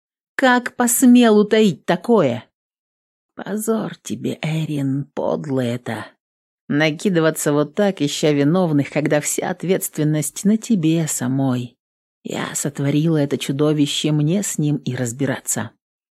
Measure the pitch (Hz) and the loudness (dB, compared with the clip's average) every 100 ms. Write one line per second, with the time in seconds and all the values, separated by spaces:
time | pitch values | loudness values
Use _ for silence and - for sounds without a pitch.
0 | _ _ _ - 254 247 247 - 240 - | _ _ _ 0 2 2 0 -2 -2 4
1 | 247 247 233 208 208 220 214 147 - 175 | 6 8 8 6 4 4 2 2 -2 -2
2 | - 226 139 117 - _ _ _ _ _ | 2 2 2 -2 -10 _ _ _ _ _
3 | _ _ _ - - 208 220 220 170 165 | _ _ _ -16 -8 -6 -4 -4 -4 -10
4 | - - 131 - 156 160 156 147 139 139 | -12 -8 -6 -6 -4 -4 -4 -4 -2 -4
5 | 143 - - - 151 131 120 123 - 107 | -6 -6 -4 -4 -4 -2 -2 -4 -8 -10
6 | - _ _ _ _ _ - 147 156 160 | -12 _ _ _ _ _ -4 0 0 0
7 | 208 170 160 156 156 147 147 - 202 190 | 0 2 2 0 0 0 0 0 -2 0
8 | 143 - 151 143 143 185 175 143 139 151 | -4 0 0 2 2 2 2 0 0 -2
9 | 156 151 - - - - 165 190 - - | 0 0 -2 -4 -4 -4 -2 -2 -4 -2
10 | 151 156 151 - 196 220 - 214 156 165 | 0 0 -2 -2 0 0 2 0 2 0
11 | 156 - 123 135 135 123 120 _ _ _ | 0 -4 -2 0 0 -2 -4 _ _ _
12 | _ _ - - - - 151 - 143 147 | _ _ -10 -8 -6 -6 -6 -4 0 2
13 | 165 156 143 127 - 135 151 151 143 - | 2 2 0 -2 -2 0 2 2 0 0
14 | 151 151 147 196 196 - 147 147 - 123 | 0 0 0 0 -2 -2 -2 -2 -4 -4
15 | 120 127 135 123 - - 110 _ _ _ | -4 -4 -4 -4 -6 -6 -8 _ _ _
16 | _ | _